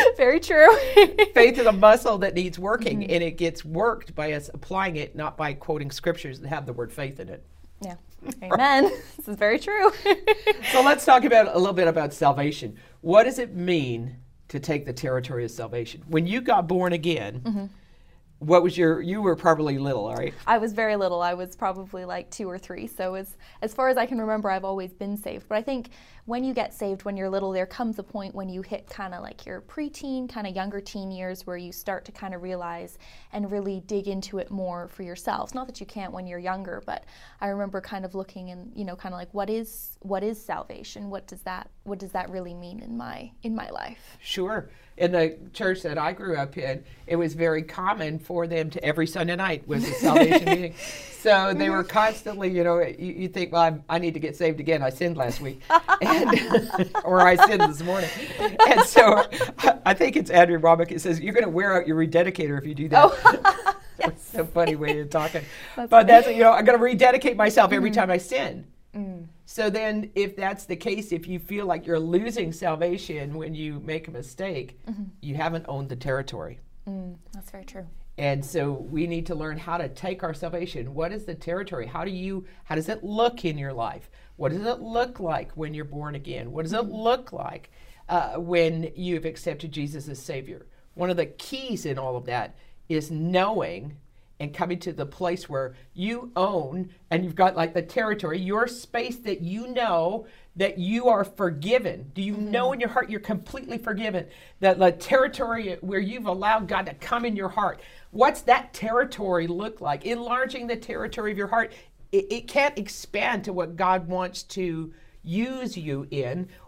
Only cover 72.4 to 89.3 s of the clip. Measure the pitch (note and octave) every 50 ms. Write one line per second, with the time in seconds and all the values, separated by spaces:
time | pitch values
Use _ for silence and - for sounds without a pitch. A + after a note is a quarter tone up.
72.4 | F3+ E3 D#3+ - F#3 E3+ D#3+ D3+ E3+ F3 F3 F#3+ - - D#3+ D3 C#3 C#3+ D3+ D#3
73.4 | D#3 D#3 D#3+ D3+ D#3 D3+ D3 C#3+ - D#3 D#3 E3 E3 D#3+ C#3 A#2+ B2 - - -
74.4 | F#3+ G3 E3+ C3 B2+ - - - - A3+ A3 G3+ G3+ F#3 - - - C#3+ C#3 D3+
75.4 | D#3 E3 E3 E3 D#3+ - C#3 C#3 C#3 C3 B2+ B2 - D3 C3 C3+ C#3 - - G2
76.4 | D#2 D#2+ A#2+ - - - - - - G3+ G3 F#3+ F#3 F3+ F3 E3 - - - G3
77.4 | F#3 - - D4 C#4+ - - F#3+ F3 E3 - - - - - - C#3+ C#3+ C#3 C#3
78.4 | C#3 - - D#3+ C#3+ C#3+ C#3 C3 - B2+ D#3+ D3+ E3 E3+ E3+ E3 E3 E3+ E3+ D3+
79.4 | D#3 D#3 D3 D#3+ E3 F3 E3 F3 E3 - - - - F#3 F#3 F#3 - E3 D3+ C#3+
80.4 | F3+ E3 E3+ E3+ F3+ F3 - C#3+ B2+ C3 C#3 D3 D#3+ F3 G#3 G#3 G#3 - D#3+ -
81.4 | - E3+ E3+ F#3+ G3+ F#3+ F3+ C3 A2+ A#2 C3 D#3+ E3+ G3+ F#3 F3+ F#3 F#3+ G3 F#3
82.4 | F#3+ - - - - - D#3+ D#3 D#3+ F#3+ A3 A3 - G3 G#3 A3 A#3+ A#3+ A#3+ -
83.4 | - E3 D3+ D3 C#3 C#3 C3+ A#2+ A2+ F#2+ - G2 - - - - - - - -
84.4 | C#3+ - D#3 F#3+ G#3 A#3 B3 - - A3+ A3+ A#3 B3+ B3 B3 - F#3+ E3 D3+ -
85.4 | - - - D#3 D#3+ D3+ D3+ D3+ D3+ C#3+ C#3+ D3 D3 D3 D3 C#3 C#3 C#3 C3 B2+
86.4 | A#2+ A#2+ C#3+ D3+ D#3+ D#3+ G#3 A3+ A#3+ G3+ - A3 A3 A3+ B3+ B3+ B3+ - - -
87.4 | - - - - - - - - - - - - - - - F3 C#3 - A#2 D#3+
88.4 | E3+ E3+ F3+ E3+ E3 E3 E3 E3 E3 D#3 - F3 F3+ F3+ F3 D#3+ - D#3+